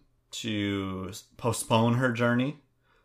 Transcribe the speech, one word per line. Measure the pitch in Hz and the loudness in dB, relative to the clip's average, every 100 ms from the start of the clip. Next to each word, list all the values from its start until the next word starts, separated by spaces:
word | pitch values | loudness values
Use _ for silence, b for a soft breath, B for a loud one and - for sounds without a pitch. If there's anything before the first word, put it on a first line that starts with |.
| _ _ _ | _ _ _
to | - 113 107 101 98 95 92 92 | -10 -6 -2 -2 -2 -4 -6 -8
s-, | 98 - - | -12 -18 -4
postpone | 120 107 - 113 117 120 | -2 -2 2 4 4 4
her | 131 | 2
journey, | 117 120 120 135 - _ _ _ _ | 2 2 2 0 -6 _ _ _ _